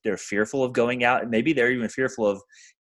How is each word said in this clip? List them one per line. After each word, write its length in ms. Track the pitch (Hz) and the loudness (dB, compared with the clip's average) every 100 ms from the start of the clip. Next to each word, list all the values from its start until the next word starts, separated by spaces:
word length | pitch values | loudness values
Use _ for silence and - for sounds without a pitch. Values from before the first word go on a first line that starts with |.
they're 140 | 110 92 | -4 -4
fearful 460 | - 101 107 139 | -4 -2 0 0
of 80 | 127 | -2
going 320 | 123 117 123 | 2 0 2
out, 180 | 120 123 | 2 2
and 60 | 117 | 0
maybe 220 | 110 147 | 0 0
they're 200 | 139 120 | 2 2
even 180 | 127 110 | 2 -4
fearful 360 | - 131 - 107 | -2 -4 0 0
of 160 | 98 - - - _ | 0 -6 -20 -20 _